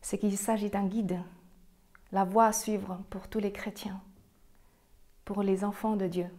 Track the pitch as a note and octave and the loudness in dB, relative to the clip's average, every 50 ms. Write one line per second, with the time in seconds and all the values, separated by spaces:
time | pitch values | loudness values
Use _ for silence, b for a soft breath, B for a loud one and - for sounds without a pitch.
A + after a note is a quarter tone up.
0 | - - - G3+ G#3+ G#3 G3 G3+ - - A3 G#3+ G3+ G#3 - G3+ G3+ F#3+ F#3+ A3+ | -6 -4 -4 0 2 2 0 0 0 0 0 0 0 0 0 0 0 0 0 0
1 | A3 F3+ F3+ F3 F3+ - - - - - - - - - - _ _ _ _ - | 0 0 -2 -2 -4 -8 -14 -20 -20 -20 -20 -20 -20 -20 -20 _ _ _ _ -20
2 | - - - F#3+ G3 F#3 F#3+ A3 A3+ A3 G#3+ A3 - - G#3+ G3+ G3 F#3+ F#3 F3+ | -18 -4 0 2 2 4 6 6 6 6 6 2 -2 0 -2 -2 -2 -4 -8 -8
3 | G3+ - - F#3+ - - - A3 G3+ G3+ G3+ - - G#3+ G3+ - - G3+ F#3+ F#3+ | -8 -10 -10 -10 -10 -4 -4 -2 -2 -2 -4 -4 -8 -8 -8 -6 -8 -8 -8 -8
4 | - - - - - - _ _ - - - b b b b b b b b b | -12 -14 -20 -20 -20 -20 _ _ -20 -20 -20 b b b b b b b b b
5 | b - - - - - G3+ G3 G3+ G3 F#3+ F#3+ G3+ G3+ G3 - - A3 G#3+ G#3 | b -20 -20 -20 -8 -4 -2 0 4 4 4 2 2 -2 -2 -2 0 0 2 2
6 | F#3+ F3+ E3+ F3+ F3 F3+ F3+ | 0 0 0 -2 -2 -4 -6